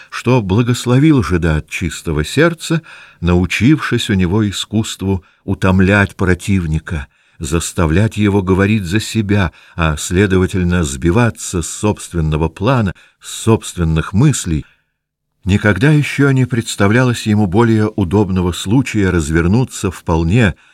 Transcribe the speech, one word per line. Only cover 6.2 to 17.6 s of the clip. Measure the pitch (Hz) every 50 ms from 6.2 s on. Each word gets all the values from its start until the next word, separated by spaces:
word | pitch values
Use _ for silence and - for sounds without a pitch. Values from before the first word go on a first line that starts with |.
| 101 90 90 85 - - 98 95 85 78 78 78 - - 90 76 65 - _ _ _ _ _ -
заставлять | 82 65 80 82 - - - - 87 76 80 92 107 110 - 104
его | 104 101 98 101 92
говорить | 92 95 90 98 98 110 110 95
за | 80 92 110
себя, | - - - 110 107 95 104 104 95 - - - _ _ _
а, | - 82 80 76
следовательно, | 76 - - 90 90 104 101 95 92 92 87 - 95 90 87 90 90 82
сбиваться | 69 67 65 69 85 85 117 120 113 - - - - - 90 76
с | -
собственного | - - - 107 104 - - - - 87 80 78 78 76 80 80
плана, | - - 95 120 139 123 110 92 - - - _ _ _
с | - -
собственных | - - - 110 110 - - - - 90 85 80 80 80 78 - -
мыслей. | 95 139 156 123 - - 92 80 73 - - _ _ _ _ _ _ _ _ _ _ _ _ _ _ -
Никогда | 95 98 101 - 107 101 92 120 147
еще | 156 147 135 - - - 143 139
не | 135 131 127
представлялось | 123 - 113 110 - - - 104 98 107 123 131 123 117 - -
ему | 110 107 104 107
более | 92 80 110